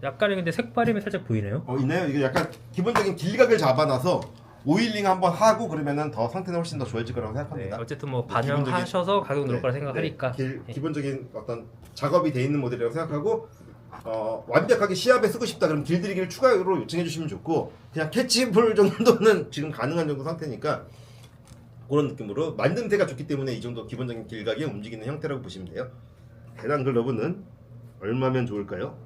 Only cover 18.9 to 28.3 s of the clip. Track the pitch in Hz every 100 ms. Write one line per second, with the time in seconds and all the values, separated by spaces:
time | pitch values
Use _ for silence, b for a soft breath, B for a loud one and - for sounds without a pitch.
18.9 | - 233 226 214 190 170 - 151 - 120
19.9 | 170 156 139 139 165 156 110 151 139 -
20.9 | B B B B B - - - - -
21.9 | 143 143 - 107 101 160 - 151 180 220
22.9 | 202 165 131 147 139 135 110 120 117 104
23.9 | 123 123 117 110 113 107 110 151 104 104
24.9 | 113 110 120 156 135 92 90 90 104 127
25.9 | - - - - - - - 113 147 131
26.9 | 120 120 117 131 190 - - - - -
27.9 | - 98 123 131